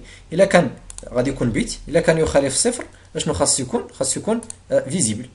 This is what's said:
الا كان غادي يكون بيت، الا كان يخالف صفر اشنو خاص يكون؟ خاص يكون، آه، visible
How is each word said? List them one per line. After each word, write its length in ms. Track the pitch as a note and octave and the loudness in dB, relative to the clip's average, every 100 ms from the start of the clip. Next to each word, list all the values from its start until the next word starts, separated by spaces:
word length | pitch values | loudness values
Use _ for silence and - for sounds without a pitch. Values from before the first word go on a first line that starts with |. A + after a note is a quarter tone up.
| - - - | -10 -20 -4
الا 120 | E3 | 2
كان 260 | G3 F3 C3 - - - - | 4 6 4 -2 -16 -18 -6
غادي 220 | B2 B2+ | -2 0
يكون 200 | C3+ B2 | 0 0
بيت، 280 | G#2 - - - | 0 -2 -6 -2
الا 120 | D#3+ | 0
كان 180 | E3 D#3+ | 2 2
يخالف 360 | D#3 C#3+ C#3 | 2 2 2
صفر 300 | - A#3 B3+ - - - D#3+ | 2 0 -2 -8 -18 -12 -6
اشنو 180 | D#3+ | -2
خاص 260 | - C#3+ - | 0 0 0
يكون؟ 280 | B2 A#3 - | -2 -4 -6
خاص 240 | - - - | -4 -4 -2
يكون، 240 | G3 A3+ - - - | -2 -2 -4 -14 -2
آه، 80 | C#3 | -2
visible 480 | C3 F3 A2+ G#2+ B2 | 0 0 -2 -2 -8